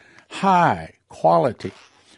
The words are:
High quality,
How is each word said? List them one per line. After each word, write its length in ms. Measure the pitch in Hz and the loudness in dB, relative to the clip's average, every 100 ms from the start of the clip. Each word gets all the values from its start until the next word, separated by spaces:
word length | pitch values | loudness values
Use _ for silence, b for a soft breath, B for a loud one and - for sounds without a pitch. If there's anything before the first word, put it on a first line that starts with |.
| b b b | b b b
High 640 | - 196 180 160 92 80 _ _ | -4 0 2 2 -2 -8 _ _
quality, 640 | - 165 170 143 95 190 b b b b | -4 0 2 0 -6 -12 b b b b